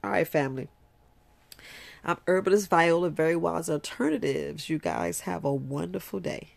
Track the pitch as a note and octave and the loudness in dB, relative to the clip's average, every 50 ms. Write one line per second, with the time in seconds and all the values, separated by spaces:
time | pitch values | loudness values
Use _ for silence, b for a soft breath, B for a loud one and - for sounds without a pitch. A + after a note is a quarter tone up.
0 | - - G3+ F#3 E3 - - D#3 C#3 C3+ C3 C3 - - _ _ _ _ _ _ | -2 0 2 2 0 2 2 0 0 0 -4 -6 -10 -10 _ _ _ _ _ _
1 | _ _ _ _ _ _ _ _ _ _ - B B B B B B B B B | _ _ _ _ _ _ _ _ _ _ -20 B B B B B B B B B
2 | B D#3 E3+ - _ - F#3 F#3 G3 F#3 F#3+ G#3 G3+ - - E3+ E3 E3+ E3 E3+ | B -4 -4 -2 _ 2 2 2 4 4 4 4 4 4 4 6 6 6 6 4
3 | F3+ F3 D3+ - D#3 D#3+ E3+ E3+ E3+ E3+ E3 E3+ E3 - D#3 D3 - - - - | 4 0 0 2 2 2 4 2 0 0 -2 -2 -2 -2 -2 -2 -4 -6 -4 -2
4 | B3 D4+ D#4 B3+ - C#3 C3+ D3 - - D3 D#3 C#3+ - E3 D3+ - E3+ - A#1 | 0 0 0 0 0 0 0 0 -2 -4 -6 -8 -6 -4 -4 -2 -2 -2 -2 0
5 | F2 E2+ F3 - - - F3+ E3 - C#3 C#3 C#3 C3+ C3 C3+ D3 E3 F3 F#3 F#3+ | -2 -2 -4 -4 -6 -6 -6 -2 -2 -2 -2 -2 -4 -4 -4 -4 -4 -4 -6 -8
6 | - - - G3 E3+ D3+ D3 - - - _ | -8 -6 -8 -6 -6 -6 -8 -8 -10 -14 _